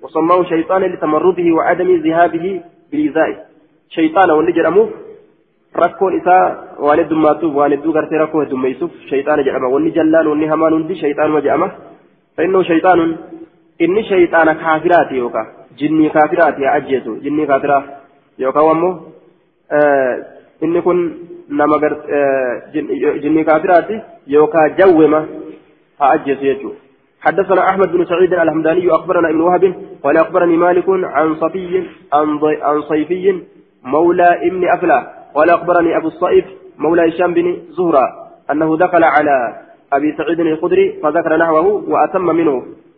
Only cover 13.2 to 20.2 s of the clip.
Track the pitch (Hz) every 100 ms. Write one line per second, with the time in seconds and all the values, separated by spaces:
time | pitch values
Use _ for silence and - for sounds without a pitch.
13.2 | - - - _ _ _ 170 196 214 190
14.2 | 170 165 160 156 160 156 160 175 143 131
15.2 | 120 117 110 - - 120 147 156 151 156
16.2 | 151 175 160 139 135 147 135 131 113 107
17.2 | 139 151 151 135 143 139 139 - _ _
18.2 | _ _ 131 143 156 160 175 175 - -
19.2 | _ _ _ _ _ 147 147 139 131 117